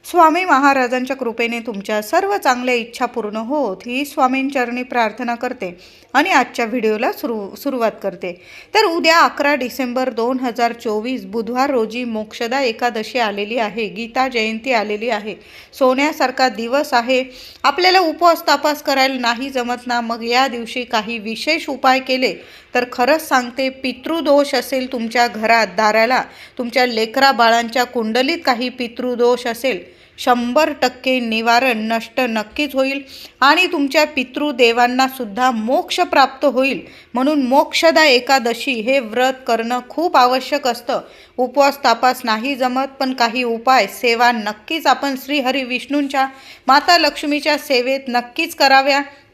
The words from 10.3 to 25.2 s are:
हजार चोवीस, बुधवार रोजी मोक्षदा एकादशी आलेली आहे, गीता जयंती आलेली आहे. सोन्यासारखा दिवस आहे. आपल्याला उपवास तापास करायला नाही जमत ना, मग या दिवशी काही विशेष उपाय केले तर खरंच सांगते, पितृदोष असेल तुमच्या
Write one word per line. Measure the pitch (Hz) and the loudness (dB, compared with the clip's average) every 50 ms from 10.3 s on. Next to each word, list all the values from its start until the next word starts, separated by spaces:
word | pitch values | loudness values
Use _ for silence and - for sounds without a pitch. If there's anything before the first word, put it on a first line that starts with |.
| 262 254 | -2 -2
हजार | 262 247 226 247 233 233 | -2 -4 0 0 0 0
चोवीस, | 226 233 - 233 214 214 214 247 262 233 190 | 0 -4 -6 -4 -4 -2 -4 -4 -6 -6 -8
बुधवार | 190 196 233 220 226 247 254 269 285 | -8 -6 -6 -6 -4 0 0 0 2
रोजी | 277 240 220 208 208 247 254 | 2 0 0 -2 -4 -6 -6
मोक्षदा | 233 220 214 214 214 - - 247 226 254 277 | -4 -6 -6 -6 -8 -8 -8 -4 -2 -2 0
एकादशी | 277 233 226 - 247 240 220 226 220 220 - 247 | 0 -2 -2 -2 -4 -2 -2 -4 -8 -4 -2 -2
आलेली | 233 208 202 202 208 208 233 247 | -2 0 -2 -4 -6 -4 -2 -4
आहे, | 220 208 180 233 220 196 | -4 -4 -4 -6 -8 -8
गीता | 170 202 233 226 - 262 262 262 | -8 -10 -12 -6 -2 -2 -2 0
जयंती | 247 233 220 220 220 220 226 269 | 0 -2 -2 -2 -4 -6 -2 0
आलेली | 247 220 202 214 208 208 220 240 | 0 0 0 -2 -4 -4 -2 -4
आहे. | 226 208 202 220 180 - - - - - - _ - - | -4 -4 -4 -8 -12 -14 -16 -20 -20 -20 -20 _ -2 0
सोन्यासारखा | 269 254 254 254 285 311 302 - 294 254 254 - 262 254 | 2 2 2 2 0 -2 0 0 -2 -2 2 0 0 0
दिवस | 214 202 226 233 254 285 302 - 269 | 0 -4 -4 -2 -2 -2 0 2 0
आहे. | 240 233 247 262 254 262 262 - - - - - - - | 0 2 2 0 0 0 -4 -12 -20 -20 -20 -14 -2 -2
आपल्याला | 269 277 - 359 370 359 381 | 0 0 4 2 4 4 4
उपवास | 359 320 302 311 349 339 330 320 330 | 4 2 0 4 4 4 4 4 2
तापास | 330 294 285 311 302 294 285 | 0 0 2 2 -2 -2 -2
करायला | - 302 269 269 262 269 269 254 | -2 -2 2 2 2 0 0 -2
नाही | 247 233 240 226 269 277 | -2 -2 -2 -2 -6 -4
जमत | 269 254 240 240 247 240 240 | -4 -4 -4 -4 -6 -6 -4
ना, | 247 240 240 | -4 -4 -2
मग | 233 226 233 226 | -2 -4 -6 -6
या | 226 233 240 247 269 269 | -4 0 2 2 2 2
दिवशी | 226 240 233 226 - 254 240 | -2 -6 -8 -6 -8 -8 -6
काही | - - 220 196 220 233 226 | -2 -2 -2 -2 -2 -8 -8
विशेष | 196 220 226 220 - 302 311 320 - - | -8 -8 -8 -4 -2 -2 -2 -2 -2 -6
उपाय | 269 262 - 262 254 269 | -6 0 2 2 2 2
केले | 262 262 254 254 262 214 175 - - - - - - _ - | 0 -2 0 0 0 -2 -2 -6 -14 -20 -20 -20 -20 _ -2
तर | 247 247 247 | -2 -2 -2
खरंच | - - 240 247 302 320 320 - | -2 0 2 2 2 0 0 0
सांगते, | 302 254 247 240 240 - 262 262 | 0 0 0 -2 -6 -4 -4 -4
पितृदोष | 262 269 - 254 254 - - 311 320 330 277 214 - 285 285 277 - | -4 -4 -6 -6 -6 -6 -6 -4 -4 -2 2 4 4 4 4 2 -2
असेल | 247 240 - 269 262 254 247 | -4 -2 -2 -4 -4 -4 -4
तुमच्या | 254 240 226 226 226 247 | -6 -6 -6 -2 0 2